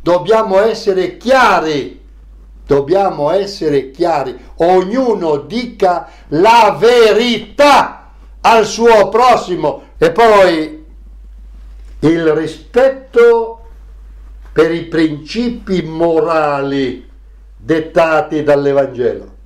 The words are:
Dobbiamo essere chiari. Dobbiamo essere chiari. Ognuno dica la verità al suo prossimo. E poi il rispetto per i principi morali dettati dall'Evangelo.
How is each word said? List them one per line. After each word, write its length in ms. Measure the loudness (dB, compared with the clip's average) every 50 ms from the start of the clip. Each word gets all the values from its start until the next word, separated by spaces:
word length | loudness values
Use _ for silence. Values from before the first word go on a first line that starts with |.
Dobbiamo 580 | 0 0 0 0 2 0 0 0 0 0 0 0
essere 580 | 0 0 -2 -2 -4 -2 -2 -2 -4 -4 -8
chiari. 800 | -8 -2 0 2 2 4 2 2 0 -2 -2 -4 -6 -6 -8 -14 -20 -20 -20 -20 -20 -20 -20 -20 -20 -20 -20 -20 -20 -4
Dobbiamo 680 | -2 0 0 0 0 -2 0 0 -2 -2 -4 -4 -2
essere 600 | -2 -2 -2 -4 -8 -6 -4 -2 -2 -2 -4 -6
chiari. 460 | -6 -4 -2 -2 -2 -2 -4 -6 -10 -14 -20 -20 -6
Ognuno 800 | -2 0 2 2 2 0 0 -4 -2 -2 -2 -2 -2 -2 -2 -4
dica 720 | -4 -6 -8 -8 -8 -8 -10 -4 -2 0 0 0 -2 -6 -12 -20 -20 -12
la 480 | -6 -2 0 2 4 4 4 2 2 0
verità 1300 | 2 2 2 4 4 4 4 2 0 0 -2 -4 -6 -8 -12 0 2 4 4 4 2 2 -2 -8 -18 -20 -20 -20 -20 -20 -20 -20 -2
al 240 | 0 2 2 2 2
suo 440 | 0 -2 0 4 4 6 4 4 2
prossimo. 760 | 0 2 4 4 2 2 0 -6 -6 -4 -4 -4 -6 -6 -16 -20 -4
E 140 | -2 -2 0
poi 760 | 2 4 4 4 6 6 4 4 2 -2 -4 -8 -12 -18 -20 -20 -20 -20 -20 -20 -20 -20 -20 -20 -20 -20 -20 -20 -20 -20 -20 -20 -20 -20 -20 -20 -12 -2
il 340 | -2 0 0 0 0 -2 -2
rispetto 1300 | -2 -4 -8 -10 -14 -20 -4 0 0 0 0 0 -4 -16 -2 2 4 4 4 4 2 -2 -6 -12 -18 -20 -20 -20 -20 -20 -20 -20 -20 -20 -20 -20 -20 -20 -20 -20 -20 -20 -4
per 200 | 0 0 0 0
i 120 | 0 -6 -8
principi 1000 | -4 -2 -2 -2 -2 -4 -8 -14 -10 -6 -6 -4 -4 -6 -8 -8 -4 -4 -4
morali 1300 | -4 -6 -4 -2 -2 0 0 0 0 0 -2 -2 -2 -2 -2 -4 -4 -4 -4 -4 -4 -6 -6 -12 -18 -20 -20 -20 -20 -20 -20 -20 -20 -20 -20 -16 -4
dettati 800 | -2 -2 -2 -2 -2 0 0 2 2 0 -2 -2 -2 -6 -4 0
dall'Evangelo. 840 | 2 0 2 2 0 0 0 -2 -2 -4 -4 -4 -4 -4 -6 -14 -20 -20 -20 -20